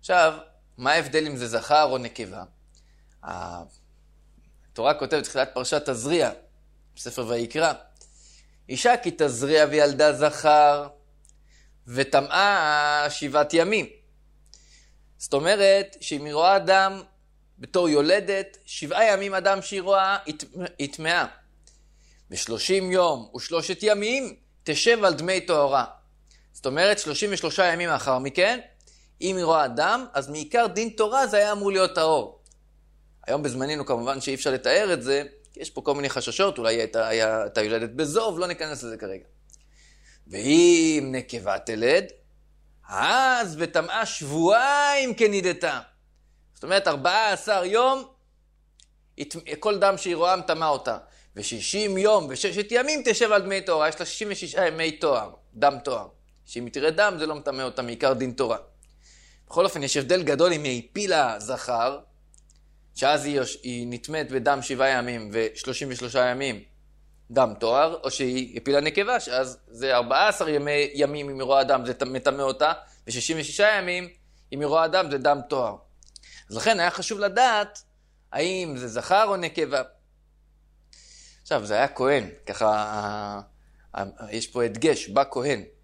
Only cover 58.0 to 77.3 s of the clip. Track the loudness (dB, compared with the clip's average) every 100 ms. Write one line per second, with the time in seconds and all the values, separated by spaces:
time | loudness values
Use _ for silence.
58 | 2 2 -2 -2 -2 -2 -6 _ _ _
59 | _ _ _ _ _ 0 0 0 -2 -2
60 | 2 0 2 2 2 2 -2 -6 -8 -8
61 | -2 2 2 0 -6 -8 -4 0 0 -2
62 | -14 _ _ _ _ _ _ _ _ -2
63 | 2 2 0 -2 -2 -6 -10 -8 -8 -10
64 | -8 -6 -4 -2 0 0 -2 0 2 2
65 | -2 -8 -6 -4 -4 -4 -8 -8 -8 -8
66 | -4 2 2 2 -4 -6 -12 _ _ _
67 | _ _ _ 2 2 2 0 2 2 0
68 | -8 -4 -4 -4 -6 -8 0 0 2 -2
69 | 0 -2 -2 -4 -4 -8 _ -8 0 2
70 | 2 4 4 2 0 0 0 0 0 0
71 | 0 0 -8 -6 2 2 4 2 0 -6
72 | -6 -2 -2 0 -2 0 0 0 -10 -20
73 | -10 -8 -4 -4 -6 2 2 4 -2 -6
74 | -8 _ _ _ _ -6 0 2 2 2
75 | 0 0 2 0 0 -2 -2 -4 _ _
76 | -20 -20 -20 -20 _ -4 0 2 0 -2
77 | -8 -4 -2